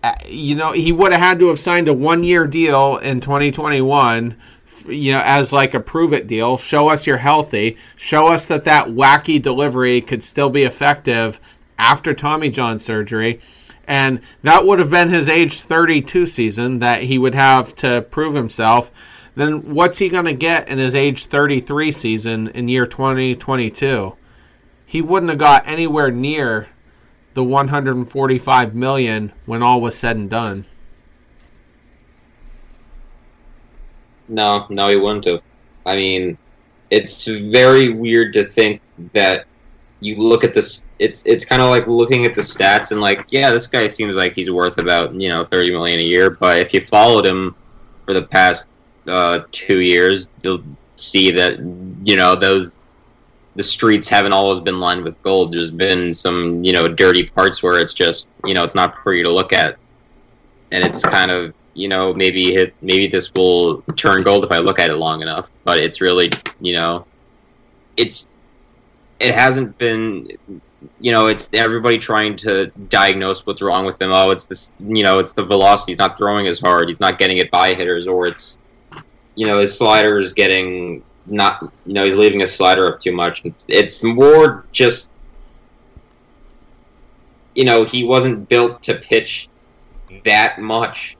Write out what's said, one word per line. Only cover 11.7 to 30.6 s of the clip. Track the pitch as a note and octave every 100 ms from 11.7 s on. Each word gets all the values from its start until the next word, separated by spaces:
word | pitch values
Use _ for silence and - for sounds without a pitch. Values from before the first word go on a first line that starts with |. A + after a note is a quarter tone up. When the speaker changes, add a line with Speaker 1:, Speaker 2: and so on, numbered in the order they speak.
| -
Speaker 1:
after | A2+ C#3 E3
Tommy | C#3 D3 D3+ D#3
John | A#2+ B2 A2
surgery. | - A2 G#2 A2+ A2+ A#2 - - _ - -
And | C#3 C3+ B2+ - _
that | D3 F3
would | F#3+ G3
have | D#3
been | F3 F3
his | F3 D3+
age | D#3+ E3 -
thirty-two | - E3 D#3+ D#3+ C#3 F#3
season | E3+ - A2+ G#2 B2 B2+
that | B2 A2+
he | B2+ C3
would | B2+
have | C3 C3+ C3 B2+ -
to | C3 A#2+ A#2
prove | - D#3
himself. | D3 A2+ - A2+ A#2+ B2 - - - - -
Then | D3 D3+ -
what's | D3 F3 F3
he | F#3+
gonna | F3+ E3+
get | C3 D#3+ E3 -
in | C3+
his | C3
age | C3+ C#3+ C3 -
thirty-three | C#3+ D3 C#3 - C#3+ D#3
season | D3+ A#2 A2 A2+ A2+ A2
in | - A#2+
year | B2+ A#2+
twenty | - C3+ C3 C3
twenty-two? | B2 - C3+ A2+ A2 C3+ B2+ F#2+ - _ _ _ _ _ _ _
He | D#3
wouldn't | D#3+ F#3+ F3
have | D3+
got | D3+ C#3 -
anywhere | D#3 E3 D3+ C#3
near | A#2+ C3+ D#3 B2+ G#2+ G#2+ _ _ _ _ _ _
the | -
one | B2+ C3+ C3+
hundred | C#3+ C3+ B2+
and | B2
forty-five | C3+ C3 C3 - C3 A#2+ A2
million | B2+ C#3 A#2+ A2 G#2+ -
when | - A#2
all | A#2+ B2
was | A#2 -
said | A#2+ A2
and | G2+
done. | A2+ A2+ G2